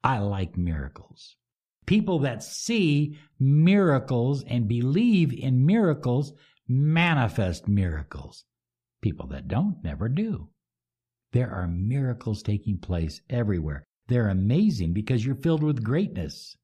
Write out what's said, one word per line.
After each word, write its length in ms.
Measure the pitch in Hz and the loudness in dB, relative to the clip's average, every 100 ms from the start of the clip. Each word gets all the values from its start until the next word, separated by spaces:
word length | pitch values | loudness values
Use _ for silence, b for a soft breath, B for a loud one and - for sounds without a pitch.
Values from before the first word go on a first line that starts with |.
I 140 | - 123 | 0 0
like 380 | 101 98 92 - | 0 -2 -4 -2
miracles. 800 | 87 78 67 - - - - _ _ _ _ _ - | -2 -2 -6 -14 -20 -20 -20 _ _ _ _ _ 0
People 320 | 208 190 170 | 2 2 0
that 220 | 135 113 | 0 -4
see 760 | - - - 233 170 143 147 B B _ | -12 -10 -4 0 2 2 0 B B _
miracles 1040 | 135 147 170 202 185 135 - 123 123 139 | 2 4 6 6 4 2 0 0 0 -2
and 240 | 135 120 107 | -2 -2 0
believe 680 | 117 127 160 240 202 156 | 0 0 2 4 4 2
in 320 | 123 135 127 | 0 0 2
miracles 680 | 143 220 196 147 127 123 143 b b b - | 4 4 2 0 0 -2 -2 b b b -2
manifest 1000 | 131 147 165 170 151 117 - 95 82 - | 0 2 2 2 2 2 0 -2 -2 0
miracles. 760 | 101 90 78 73 71 67 - _ _ _ _ _ _ | 2 2 -2 -8 -12 -14 -18 _ _ _ _ _ _
People 260 | 107 - 64 | -4 -4 -10
that 180 | 69 - | -12 -6
don't 380 | 104 202 180 | -2 -2 -4
never 240 | - 69 107 | -8 -6 -4
do. 400 | 143 220 131 76 _ _ _ _ _ _ _ _ | -2 -2 -6 -10 _ _ _ _ _ _ _ _
There 180 | 123 123 | -2 -2
are 200 | - 90 | -4 -4
miracles 760 | 87 98 135 131 117 - 107 | -2 -2 0 -2 -4 -4 -4
taking 360 | - 104 110 95 | -2 -2 -2 -4
place 420 | - 90 80 - _ | -2 -2 -2 -6 _
everywhere. 540 | 120 107 90 76 71 - _ - | -2 0 0 -2 -6 -12 _ -2
They're 220 | 123 107 | 0 2
amazing 640 | 95 98 139 214 131 82 | 2 2 4 2 2 0
because 300 | 90 110 127 | -2 0 0
you're 120 | 117 135 | 0 -2
filled 260 | 165 160 | 0 2
with 220 | 151 135 | 0 0
greatness. 720 | 110 143 208 - 76 - - - | 0 0 -2 -4 -8 -10 -20 -20